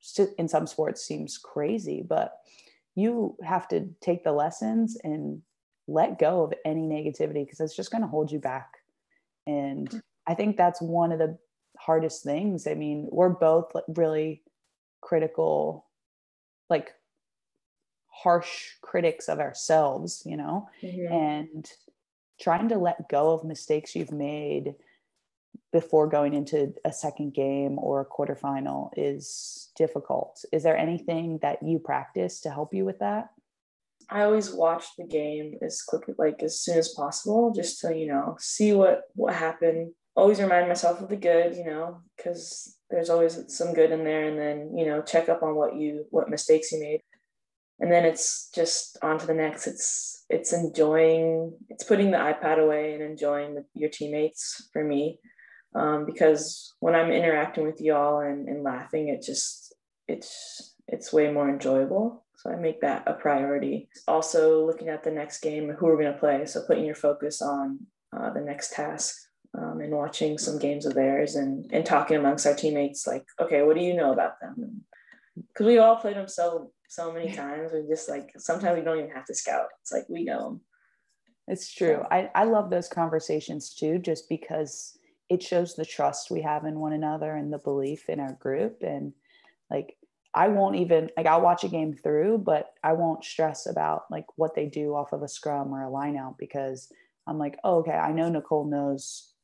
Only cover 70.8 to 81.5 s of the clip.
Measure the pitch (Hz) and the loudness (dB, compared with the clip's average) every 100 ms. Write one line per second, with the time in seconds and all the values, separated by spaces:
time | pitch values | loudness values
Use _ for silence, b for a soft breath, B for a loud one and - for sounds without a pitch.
70.8 | 147 135 135 139 147 143 139 135 - 156 | -2 2 2 4 0 0 -2 -4 -2 -2
71.8 | 160 - - 156 143 143 147 143 160 147 | 2 2 4 4 4 4 2 4 2 0
72.8 | 143 143 - 135 - - - 156 147 160 | 0 -2 -6 -6 -8 -4 2 4 6 6
73.8 | 175 175 143 131 - - - - - - | 4 2 2 2 0 -2 -14 -10 -10 -12
74.8 | - b b b b - - - 214 233 | -18 b b b b -18 -18 0 6 10
75.8 | 220 226 226 202 196 - 170 165 143 _ | 10 8 2 -4 -6 -2 -2 -2 -8 _
76.8 | _ - 170 165 165 - 143 147 160 160 | _ -10 -8 -6 -8 -6 -8 -6 -4 -4
77.8 | 151 156 - 143 - - - 170 190 170 | -2 -4 -4 -8 -10 -16 -4 0 2 0
78.8 | 165 160 147 135 - - - - - - | 0 -2 -4 -10 -10 -8 -2 -2 -2 -8
79.8 | - - - - 165 - - 175 _ _ | -6 -6 -4 -6 -4 -4 -6 -10 _ _
80.8 | _ _ _ _ _ _ - | _ _ _ _ _ _ -8